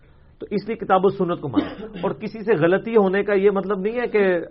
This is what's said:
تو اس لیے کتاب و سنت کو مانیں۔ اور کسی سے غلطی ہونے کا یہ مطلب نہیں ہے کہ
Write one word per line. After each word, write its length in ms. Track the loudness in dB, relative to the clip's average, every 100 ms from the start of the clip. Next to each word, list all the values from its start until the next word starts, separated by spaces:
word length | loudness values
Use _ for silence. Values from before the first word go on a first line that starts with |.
| _ -20 -20 -18
تو 80 | -6
اس 180 | -6 -6
لیے 80 | -8
کتاب 280 | 0 2
و 40 | 2
سنت 320 | 0 -2 -4
کو 80 | -2
مانیں۔ 540 | -2 -4 -8 -14 -6
اور 80 | -6
کسی 300 | -6 -10 -6
سے 120 | 0
غلطی 440 | 2 4 2 2 2
ہونے 260 | 4 2
کا 120 | 0
یہ 160 | 2 4
مطلب 280 | 2 -2 -2
نہیں 220 | -2 -2
ہے 60 | -2
کہ 300 | 2 2 2 -2